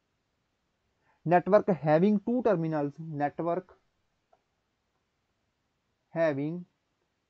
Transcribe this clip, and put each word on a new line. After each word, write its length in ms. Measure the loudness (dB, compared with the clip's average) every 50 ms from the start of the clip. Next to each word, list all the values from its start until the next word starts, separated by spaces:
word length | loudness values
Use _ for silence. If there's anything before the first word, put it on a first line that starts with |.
| _ _ _ _ _ _ _ _ _ _ _ _ _ _ _ _ _ _ _ _ _ _ _ _ -2
network 440 | 0 2 2 4 4 4 4 4 2 -2 -2
having 400 | 2 2 4 4 4 4 2 2
two 220 | 0 -2 -4 0 0
terminals, 540 | 0 0 0 0 -2 -4 -4 -4 -4 -6 -10 -12 -10 -6 -4
network 500 | -4 -4 -4 -4 -4 -4 -4 -4 -6 -10 -16 _ _ _ _ _ _ _ _ _ _ _ _ _ _ _ _ _ _ _ _ _ _ _ _ _ _ _ _ _ _ _ _ _ _ _ _ _ _ _ _ _ _ _ _ _ _ _ -4
having 460 | -2 -2 -2 -2 -2 -4 -6 -6 -8 -12 -16 _ _ _ _ _ _ _ _ _ _ _ _